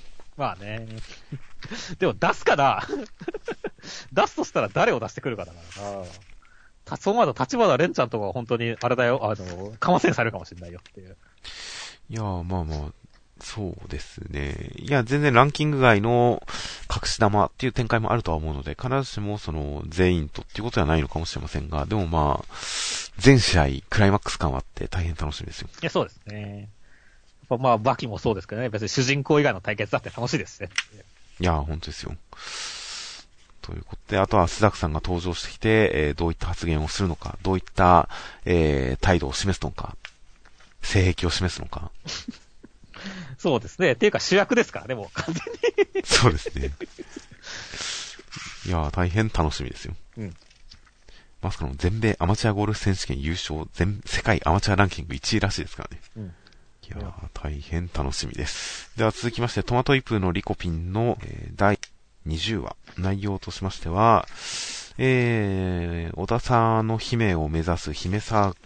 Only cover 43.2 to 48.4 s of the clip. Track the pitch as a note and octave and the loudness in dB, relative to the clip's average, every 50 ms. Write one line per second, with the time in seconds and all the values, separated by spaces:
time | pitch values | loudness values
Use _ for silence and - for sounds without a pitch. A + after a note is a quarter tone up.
43.2 | E3+ C3 C3 - - F3+ C3+ A2 - F2+ - - F#3 D3+ B2 - - G#3 - A2+ | -12 -12 -8 -2 0 2 2 2 0 -2 -4 0 2 2 4 4 4 4 4 2
44.2 | - - F3+ G3+ G3 - B3+ F#3+ F3+ - - - - - C3 A2 G2 - - - | 2 4 4 4 4 6 4 4 4 2 0 -8 -6 -6 -6 -6 -6 -6 -6 -6
45.2 | - - E3 - - A4+ A#4 - - A#4+ - - G4 - - F#4+ - - - - | -4 -4 -4 -4 -6 -8 -6 -2 0 2 4 4 2 2 0 -4 0 2 4 6
46.2 | A#2+ A#2+ D#2 D2 - - - C2 C2 C#2+ C#2+ - - - - - - - - - | 6 6 4 2 0 -6 -6 -4 -4 -6 -6 -8 -12 -14 -14 -16 -18 -16 -18 -20
47.2 | - - - - - - - - - - - - - - - - - - - - | -20 -20 -20 -20 -16 -14 -14 -14 -14 -12 -10 -10 -8 -8 -8 -8 -10 -12 -14 -18
48.2 | - - - - | -18 -16 -16 -14